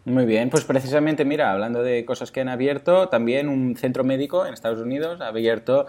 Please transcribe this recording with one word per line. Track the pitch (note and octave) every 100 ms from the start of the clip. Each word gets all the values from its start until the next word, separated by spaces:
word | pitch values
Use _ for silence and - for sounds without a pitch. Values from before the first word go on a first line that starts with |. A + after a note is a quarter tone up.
Muy | - B2+ B2
bien, | A2 B2
pues | D#3
precisamente, | - C3+ C3 D3 D3+ D3 C#3
mira, | D3 C3
hablando | G2 A2 A#2+
de | B2 A#2+ A#2
cosas | B2 B2
que | -
han | C3
abierto, | B2 C3+ C#3 - F#3 F#3
también | A#2+ A#2 B2+ D3
un | C3+ B2+ A#2+
centro | C3 B2+ C3
médico | C3+ C#3+ F3 F#3
en |
Estados | B2 A2+ A2+
Unidos | A#2 C#3 D#3+ F3
ha | C3
abierto | A2 A2+ A2+ - C3